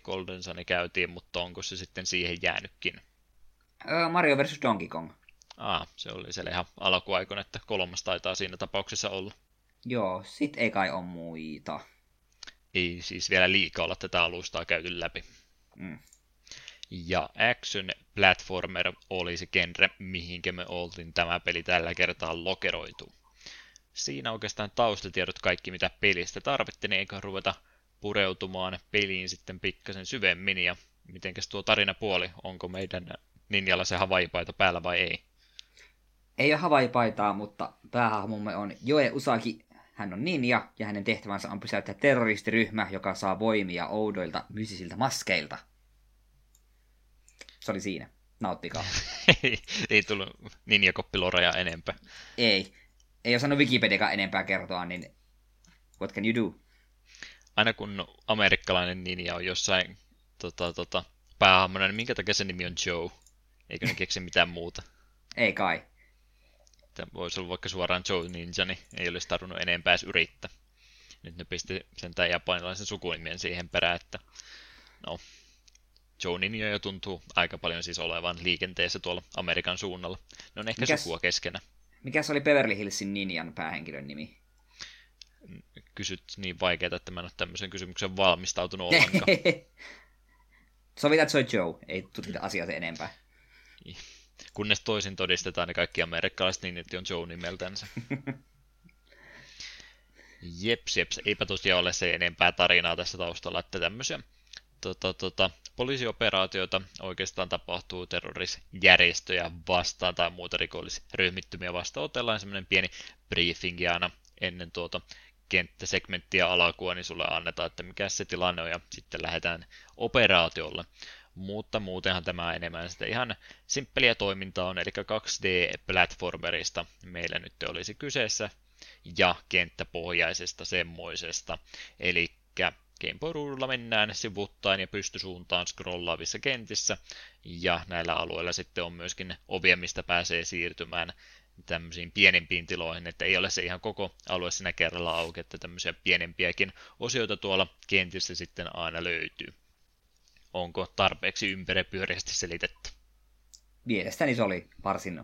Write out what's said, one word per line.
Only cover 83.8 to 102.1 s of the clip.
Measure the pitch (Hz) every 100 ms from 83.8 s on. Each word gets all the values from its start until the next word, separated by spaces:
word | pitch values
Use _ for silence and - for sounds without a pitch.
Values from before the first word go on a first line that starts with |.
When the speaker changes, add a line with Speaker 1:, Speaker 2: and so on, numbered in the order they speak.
| - 69 71
Speaker 2:
nimi? | 73 78 - _ _ _ - - - _ _ - _ 262 - - - - -
Speaker 1:
Kysyt | 95 92 - -
niin | 92 85
vaikeeta, | 92 85 87 87
että | -
mä | 90
en |
ole | 87 -
tämmöisen | 90 87 95
kysymyksen | 95 92 - 98 95
valmistautunut | 95 87 90 - 90 95 87
ollenkaan. | 165 - 190 196
Speaker 2:
<laughs> | 180 175 - - _ - - - _ _ _ _ _ _ _ _ -
Sovitaan, | 147 156
että | 151
se | 147
on | 123
Joe. | 107 87 - -
Ei | 92 -
tutkita | - 101 -
asiaa | 95 98 87
sen | 78
enempää. | 82 82 80 - _ _ _ _ _ - - 90 - - _ - -
Speaker 1:
Kunnes | - 104 101
toisin | - 107 98 95
todistetaan, | 90 90 95 90 87
niin | 85
kaikki | 87 -
amerikkalaiset | 85 82 95 - 92 92
ninjat | 92 87 85
on | 90 -
Joe | 87 85
nimeltänsä. | 85 87 92 90 98 104 - 117
<laughs> | 139 139 131 _ _ _ _ - _ _ - - - - - - - - _ _ - - - 87 85
Jeps, | 107 117 - -
jeps. | 85 - 104
Eipä | 104 -
tosiaan | 95 98 90
ole | 90
se | - 90